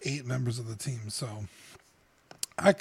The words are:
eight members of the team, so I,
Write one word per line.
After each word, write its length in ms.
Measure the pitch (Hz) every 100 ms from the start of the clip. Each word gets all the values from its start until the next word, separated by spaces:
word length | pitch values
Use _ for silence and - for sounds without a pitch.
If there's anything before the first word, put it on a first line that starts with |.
eight 220 | - 143 123
members 340 | 127 120 117
of 80 | 113
the 80 | 110
team, 340 | 143 120 107
so 360 | - 110 107 104 - - - - - _ _ _ - - -
I, 180 | 190 190